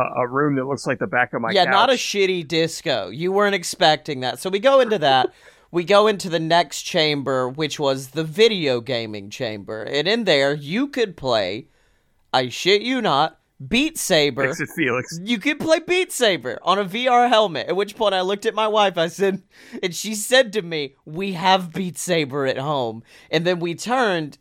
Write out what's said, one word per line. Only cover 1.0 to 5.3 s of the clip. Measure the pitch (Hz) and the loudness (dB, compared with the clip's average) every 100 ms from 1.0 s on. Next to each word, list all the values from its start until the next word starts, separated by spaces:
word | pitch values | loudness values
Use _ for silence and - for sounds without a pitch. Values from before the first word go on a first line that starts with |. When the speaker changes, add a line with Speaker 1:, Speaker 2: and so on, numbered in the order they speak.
| 113 | -2
Speaker 1:
back | 123 123 | -2 -2
of | 135 | -4
my | 117 | 0
Speaker 2:
Yeah, | 190 170 | 2 2
not | 160 247 | 4 2
a | |
Speaker 1:
couch. | 247 | 0
Speaker 2:
shitty | - 208 190 185 143 | -2 0 0 -2 -2
disco. | 160 160 - 160 120 90 | 0 -2 -2 -4 -2 -4
You | 120 175 | -6 -2
weren't | 196 208 196 | 2 2 0
expecting | 170 - 170 151 - 135 | -4 2 2 2 -2 -4
that. | 123 123 | -4 -4
So | 190 | -4
we | 196 | 0
go | 247 269 | 4 4
into | 240 208 | 4 2
that. | 151 131 127 | 4 4 2